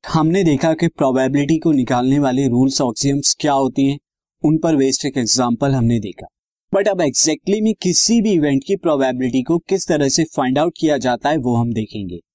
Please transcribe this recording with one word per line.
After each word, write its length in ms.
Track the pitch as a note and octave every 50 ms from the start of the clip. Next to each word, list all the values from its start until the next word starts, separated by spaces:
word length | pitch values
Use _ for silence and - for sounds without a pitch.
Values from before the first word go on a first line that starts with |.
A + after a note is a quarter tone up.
| - -
हमने 360 | - D#3+ D3+ D#3+ F3 G3+ F#3
देखा 300 | D#3+ C#3+ C3 - D#3+ D#3+
कि 140 | D#3 E3+ D#3+
प्रोबेबिलिटी 680 | - - D3 C3 B2+ C3 C3 C3 C#3+ C#3+ C#3+ D3 D#3+ D#3
को 140 | - E3+
निकालने 460 | D3 C3 B2 A#2 B2+ B2 B2+ C3 C#3 D3
वाले 300 | C#3+ C3 C3 C3+ C#3 B2+
रूल्स, 320 | A#2 B2 C3 C3+ C3+ -
ऑक्सियम्स 560 | C#3 A#2+ A2 - C3+ C#3 C#3 C#3+ - - - -
क्या 120 | - D3
होती 340 | C#3 C#3 C3+ B2 - C#3 C#3
हैं, 120 | C#3 C#3+ - _ _ _ _ _ _ _ - -
उन 140 | D3+ D#3 D#3
पर 180 | - E3 D#3
बेस्ड 300 | C3+ C3+ C3+ C3 - -
एक 120 | C#3 - C3+
एग्जांपल 540 | A#2 G#2+ - B2+ B2 A#2+ A#2+ A2 C#3+ C#3
हमने 280 | C3+ C3 A2+ A2+ A#2 A2
देखा। 260 | G#2 F#2+ - - - - _ _ _ _ _ _ _ - -
But 140 | G3 G3+ G#3+
अब 100 | F#3+ F3+
exactly 640 | E3 C#3 B2 - - D#3+ D#3 - - F#3 G3+ A3
में 120 | G#3+ A3 G#3
किसी 460 | - - F3+ E3 - - - A#3 A#3
भी 120 | G3 A3
इवेंट 320 | F#3+ D#3+ D3 C#3+ C#3 C3+ -
की 120 | - G3
प्रोबेबिलिटी 680 | F#3+ - E3 D3 C3+ C3+ B2+ B2+ B2+ C3 B2 A#2+ C3
को 160 | B2 - E3+ E3+
किस 300 | - - G3 F#3 - -
तरह 200 | D#3+ D3 C#3+ C3+
से 160 | - E3+ D#3
फाइंड 340 | - - D3+ C3 B2+ C3 C#3+
आउट 140 | D#3+ E3+ - -
किया 200 | D#3+ D3+ D3 A#2+
जाता 320 | A#2 B2+ A#2+ - - C#3+
है, 60 | D#3
वो 180 | D#3 A#2 B2 A#2+
हम 180 | A#2 A#2 A#2
देखेंगे। 480 | G#2+ A2 G#2+ - - G#2+ G2 F2+ F2 F2 _ _